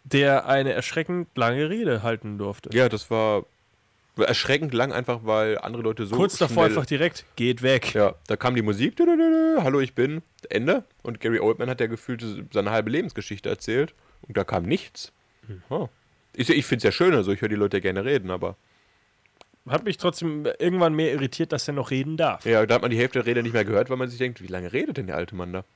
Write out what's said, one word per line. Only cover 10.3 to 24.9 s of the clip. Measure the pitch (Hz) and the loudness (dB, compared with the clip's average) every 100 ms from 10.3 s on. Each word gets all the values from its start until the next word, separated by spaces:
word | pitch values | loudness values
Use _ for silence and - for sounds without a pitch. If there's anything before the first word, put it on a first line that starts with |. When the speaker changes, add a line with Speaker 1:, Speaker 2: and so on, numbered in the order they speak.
| _ - | _ -4
Speaker 2:
Ende. | 107 135 240 - _ | 0 2 0 -2 _
Und | 120 113 | -10 -4
Gary | 113 113 | 0 2
Oldman | 110 113 123 | 2 0 -2
hat | 123 | -2
ja | 113 | -4
gefühlt | 113 - 117 117 101 - | -4 -8 -8 -8 -10 -4
seine | 104 101 | -2 0
halbe | 110 110 | 0 0
Lebensgeschichte | 147 190 - - 101 - | -2 -4 -8 -10 -8 -6
erzählt | 104 - 120 160 - _ _ | -6 -2 -2 -2 -6 _ _
und | - 104 | -6 -4
da | |
kam | 95 92 | -2 -2
nichts. | 87 175 - - - _ _ _ 110 | -2 -4 -4 -14 -14 _ _ _ -18
Speaker 1:
Hm. | 92 - | -16 -8
Speaker 2:
Oh. | 143 127 _ _ _ _ | -6 -6 _ _ _ _
Ich, | - 139 | -2 0
ich | - - | 0 0
find's | 135 | 0
ja | - | 0
schön, | - 180 | 2 4
also | 143 98 | 4 2
ich | 98 | 0
höre | 107 | -2
die | |
Leute | 104 101 98 | 0 0 0
gerne | 95 92 | -2 -2
reden, | 120 139 92 | 0 -2 -2
aber | 92 90 92 _ _ _ _ _ _ _ _ _ _ - | -4 -6 -8 _ _ _ _ _ _ _ _ _ _ -4
Speaker 1:
Hat | 151 | -2
mich | 214 - | -2 -2
trotzdem | 175 - 170 151 147 - | -2 -2 -4 -4 -4 -2
irgendwann | 175 180 165 | 0 2 2
mehr | 156 160 | 2 0
irritiert, | 143 135 - 160 | 0 -2 -4 -4
dass | 139 - | -4 -4
er | |
noch | 143 120 | -6 -4
reden | 131 139 160 | -4 -2 0
darf. | 151 92 | 0 0
Speaker 2:
Ja, | 113 110 110 | 2 4 6
da | |
hat | 120 | 4
man | 120 | 2
die | 117 | 0
Hälfte | 127 127 | 0 0
der | 117 | 0
Rede | 120 | 0
nicht | 117 | 0
mehr | 113 | 0
gehört, | 104 110 120 | 2 2 2
weil | 127 | -2
man | 127 | -4
sich | 120 | -4
denkt, | 127 120 | -6 -6
"Wie | 92 | -10
lange | 92 87 | -8 -4
redet | 123 311 | -4 -4